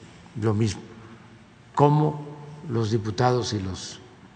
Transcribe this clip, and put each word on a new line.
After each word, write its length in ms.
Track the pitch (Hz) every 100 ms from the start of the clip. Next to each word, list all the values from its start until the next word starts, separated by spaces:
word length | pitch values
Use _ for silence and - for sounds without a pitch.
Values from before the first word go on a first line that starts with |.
| - - - -
lo 140 | 110
mismo, 260 | 104 113 - - - - - - - - - -
como 520 | - 143 151 151 143 - - - - 165
los 200 | 117 110
diputados 640 | 113 107 104 123 123 104
y 80 | 107
los, 400 | 95 90 - - - - -